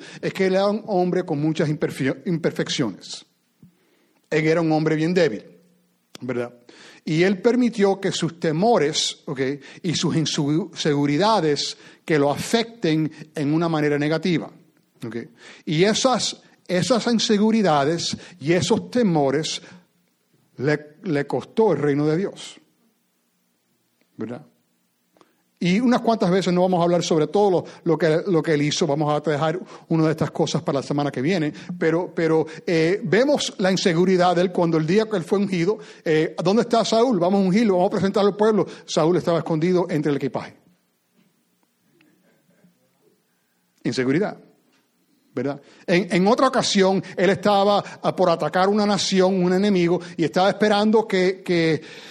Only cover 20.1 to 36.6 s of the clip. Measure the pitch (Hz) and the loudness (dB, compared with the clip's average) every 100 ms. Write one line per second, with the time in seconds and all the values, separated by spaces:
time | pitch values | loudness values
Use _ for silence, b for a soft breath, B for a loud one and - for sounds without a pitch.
20.1 | _ _ _ _ - 135 147 - - 190 | _ _ _ _ -6 -2 -2 -4 -12 -4
21.1 | 143 139 170 - - 214 151 147 139 151 | -4 -2 -6 -4 0 2 2 0 0 0
22.1 | 160 196 - - - _ _ _ _ _ | -2 -4 -8 -18 -20 _ _ _ _ _
23.1 | _ _ _ _ _ _ _ _ _ _ | _ _ _ _ _ _ _ _ _ _
24.1 | - 110 120 - _ _ _ _ _ _ | -14 -12 -12 -18 _ _ _ _ _ _
25.1 | _ b b b - 170 196 247 233 233 | _ b b b -4 0 2 2 2 0
26.1 | 226 180 190 180 180 185 180 175 175 - | 0 2 0 0 2 2 2 2 0 2
27.1 | 165 151 202 208 165 - B 165 156 165 | 0 2 2 2 2 -4 B -2 2 2
28.1 | 165 185 160 156 147 147 - 165 143 151 | 2 0 0 2 0 0 0 0 0 0
29.1 | 147 160 147 160 175 - B B 165 156 | -2 -2 -2 -2 -4 -10 B B 0 2
30.1 | 160 151 - 156 151 - 139 - 147 143 | 0 -2 -2 -2 -2 -2 -4 -2 -4 -4
31.1 | 131 143 190 151 - B 180 160 165 180 | -2 -2 -2 -2 -6 B -2 0 0 -2
32.1 | - 160 160 - B - 165 165 202 175 | -2 2 2 0 B -2 0 2 0 0
33.1 | 190 277 277 - - 190 185 196 165 185 | 2 4 2 -2 -2 0 2 2 2 4
34.1 | 180 180 170 185 180 170 160 156 208 220 | 4 4 2 0 0 0 2 2 2 2
35.1 | 202 151 202 202 180 170 214 B B 175 | -2 -2 0 0 0 0 -2 B B 0
36.1 | 156 160 - 175 220 | 0 0 -2 0 0